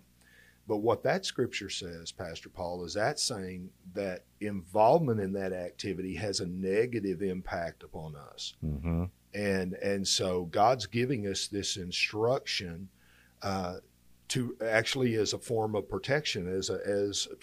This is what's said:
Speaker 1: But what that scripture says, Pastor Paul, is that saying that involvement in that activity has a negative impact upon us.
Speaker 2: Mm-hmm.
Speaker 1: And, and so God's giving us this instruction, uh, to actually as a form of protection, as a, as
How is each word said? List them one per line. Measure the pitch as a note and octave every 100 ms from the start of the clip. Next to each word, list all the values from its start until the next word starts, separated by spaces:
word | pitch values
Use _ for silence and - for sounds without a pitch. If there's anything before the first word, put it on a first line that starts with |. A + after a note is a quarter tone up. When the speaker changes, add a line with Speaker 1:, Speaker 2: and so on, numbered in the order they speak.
| - _ - - - _ -
Speaker 1:
But | G#2+
what | A2 G#2
that | C3 F3+ F#3+
scripture | - A#2+ - G2
says, | - F2+ E2+ E2+
Pastor | - F2+ E2 -
Paul, | - F2 F2+
is | E2+
that | F#2+ A#2+ D3+
saying | - G#2+ F#2 F#2 F#2 - F#2
that | G2 G2 F2+ - _
involvement | G#2 G2+ E2+ G#2 A2 E3 D3 A2
in | F#2+
that | G2 F#2+
activity | F#2 F2 - G2+ F2 F#2
has | F2 G#2 F#2+
a | F#2
negative | F2+ F#2+ G2+ B2 A#2 G2 F2
impact | G2 F#2 - F#2+ E2 -
upon | - F2 D#2
us. | D2 C2+ - - -
Speaker 2:
Mm-hmm. | D#2 C#2+ D#2+ E2+ F2+ - _
Speaker 1:
And, | G#2 G2+ F#2+ F2+
and | F#2+ G2+ G2 F#2
so | - F#2+ F2+
God's | E2+ G#2 A2 C3 G2
giving | A#2 B2+ B2+ G2+
us | F#2+ -
this | G2+ F#2 G2+
instruction, | F2+ - - G#2+ A2+ C3 - - F#2 E2 G2 _ - - - _
uh, | G2+ F#2+ F2+ F#2 - _ - - -
to | C3 A#2+ -
actually | A2+ A2 A2+ C3+ B2+ A2
as | G2
a | -
form | - A2+ A2
of | G#2 F#2+
protection, | G2 - D3 - G#2+ F2
as | F#2+ F#2
a, | F#2+ G2+
as | G2+ G2+ F#2+ - -